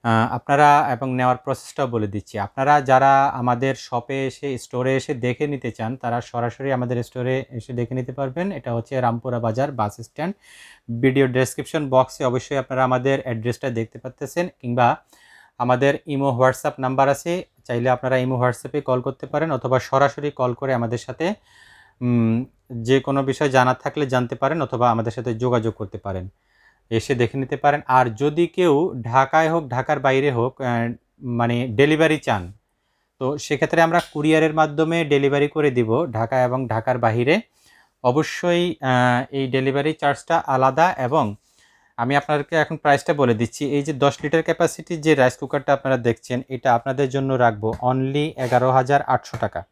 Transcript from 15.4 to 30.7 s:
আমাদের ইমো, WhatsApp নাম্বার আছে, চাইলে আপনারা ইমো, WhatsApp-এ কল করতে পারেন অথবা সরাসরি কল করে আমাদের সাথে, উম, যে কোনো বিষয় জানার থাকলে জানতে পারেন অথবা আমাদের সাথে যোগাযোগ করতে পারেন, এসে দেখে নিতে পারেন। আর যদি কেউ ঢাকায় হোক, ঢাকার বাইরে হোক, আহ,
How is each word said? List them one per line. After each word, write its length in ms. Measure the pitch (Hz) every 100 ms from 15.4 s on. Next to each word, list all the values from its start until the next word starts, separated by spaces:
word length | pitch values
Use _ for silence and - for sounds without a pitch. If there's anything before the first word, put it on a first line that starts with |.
| _ -
আমাদের 400 | 123 127 139 143 -
ইমো, 320 | 139 139 120
WhatsApp 360 | 131 127 151 143
নাম্বার 300 | 131 131 139
আছে, 360 | 139 170 180 - _
চাইলে 260 | - 120 123
আপনারা 260 | 127 131 131
ইমো, 180 | 127 127
WhatsApp-এ 380 | 123 120 131 147
কল 200 | 135 127
করতে 260 | 127 135 131
পারেন 240 | 147 160
অথবা 260 | 131 123 127
সরাসরি 500 | - 135 139 - 147
কল 240 | - 123
করে 200 | 120 135
আমাদের 240 | 127 117 117
সাথে, 360 | - 127 165 220 _ _ - - _ _
উম, 440 | 123 120 113 113 131 _ _
যে 280 | 120 113 135
কোনো 220 | 131 139
বিষয় 260 | 135 131 147
জানার 260 | 131 127 127
থাকলে 220 | 147 151 139
জানতে 280 | 127 120
পারেন 280 | 131 139 165
অথবা 280 | 135 120 120
আমাদের 220 | 113 113
সাথে 220 | 117 120
যোগাযোগ 400 | 110 123 120 110
করতে 240 | - 104 101
পারেন, 300 | 98 95 92 _ _ _ _ _ _
এসে 240 | 113 -
দেখে 240 | 123 120 139
নিতে 180 | 131 135
পারেন। 240 | 147 147 -
আর 280 | 131 123
যদি 320 | 110 143 151 170
কেউ 480 | - 175 139 180 127
ঢাকায় 500 | 113 127 135 160 160
হোক, 160 | 165 139
ঢাকার 320 | 123 127 143
বাইরে 300 | 131 135 143
হোক, 300 | 120 123 -
আহ, 280 | 127